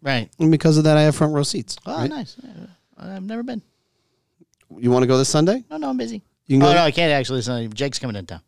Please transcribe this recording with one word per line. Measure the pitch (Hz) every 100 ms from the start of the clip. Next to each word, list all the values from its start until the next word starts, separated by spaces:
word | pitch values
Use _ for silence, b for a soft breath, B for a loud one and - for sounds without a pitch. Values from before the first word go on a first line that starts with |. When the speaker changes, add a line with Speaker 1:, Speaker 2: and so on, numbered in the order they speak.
Speaker 1:
Right. | 139 123 107 -
Speaker 2:
And | 160
because | 151 160 151
of |
that, | 156 151
I |
have | 151
front | 147 151
row | 147
seats. | 139 - - -
Speaker 1:
Oh, | -
Speaker 2:
Right? | 294 294
Speaker 1:
nice. | 294 - -
Yeah, | - - 190 175 _ -
I've | 180 190
never | 190 226
been. | 247 226 - _ _ _ _ _ _ _ _ _ _ 82
Speaker 2:
You | 120
wanna | 127 127
go | 131
this | 131
Sunday? | 151 165 254 -
Speaker 1:
No, | 311
no, | 285
I'm | 254
busy. | 233 214 - _ -
Speaker 2:
You | 135
can |
Speaker 1:
Oh, | 139
Speaker 2:
go | 175
Speaker 1:
no, |
I | 156
can't | 170 165
actually. | 143 127 131
Sunday. | 113 123 113
Jake's | 107 139 -
coming | 127 101
in |
town. | 87 80